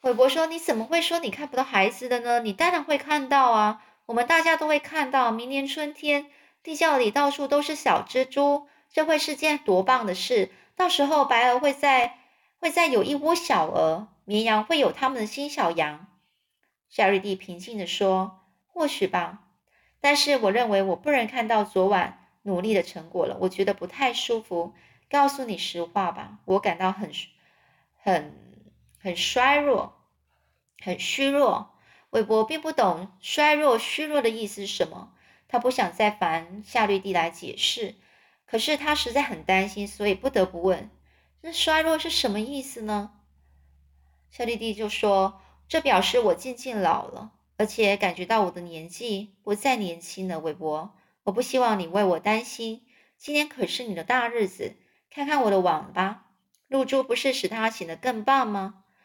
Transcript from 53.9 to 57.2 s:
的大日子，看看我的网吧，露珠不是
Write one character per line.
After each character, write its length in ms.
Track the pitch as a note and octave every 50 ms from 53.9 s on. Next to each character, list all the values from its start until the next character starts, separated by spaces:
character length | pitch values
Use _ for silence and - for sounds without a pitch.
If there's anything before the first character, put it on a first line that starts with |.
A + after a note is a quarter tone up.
| F3+
的 100 | E3 E3
大 240 | - B3 B3+ A#3 A#3
日 180 | A#3+ A3+ G#3
子， 300 | F#3+ - - - - - _ _ _ _ _ _ _
看 160 | - D4 C#4
看 160 | C#4+ D4+ C#4
我 80 | A#3+ G#3
的 80 | G3 F#3+
网 340 | F3+ F3+ D#3+ D3+ - -
吧， 340 | - F#3 F#3 G3 G#3 - _ _ _ _ _ _ _ _ _ _
露 160 | C4+ C4+ B3+
珠 180 | C4 C4+ C4+
不 140 | C4 B3 B3
是 160 | -